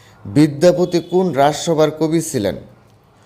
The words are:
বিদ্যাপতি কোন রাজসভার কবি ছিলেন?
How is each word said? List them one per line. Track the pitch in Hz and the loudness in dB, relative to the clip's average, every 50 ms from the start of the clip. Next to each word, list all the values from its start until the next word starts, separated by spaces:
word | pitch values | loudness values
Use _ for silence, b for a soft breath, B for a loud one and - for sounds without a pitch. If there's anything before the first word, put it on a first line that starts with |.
| b b b b b | b b b b b
বিদ্যাপতি | 101 101 139 151 156 135 135 180 180 - 160 180 175 170 170 | -4 0 2 2 2 2 2 2 2 4 2 0 -2 -2 -2
কোন | - - 170 185 190 180 | -2 -2 0 0 0 0
রাজসভার | 135 131 139 147 151 - - 170 165 147 156 151 | 2 2 2 2 0 -2 -4 -2 0 2 2 0
কবি | 151 - 160 156 160 165 | 0 -2 -2 -2 -2 -2
ছিলেন? | 156 - - 123 98 95 - - - - - _ _ _ _ _ _ b b b b | -4 -4 -4 -4 -2 -4 -4 -6 -10 -20 -20 _ _ _ _ _ _ b b b b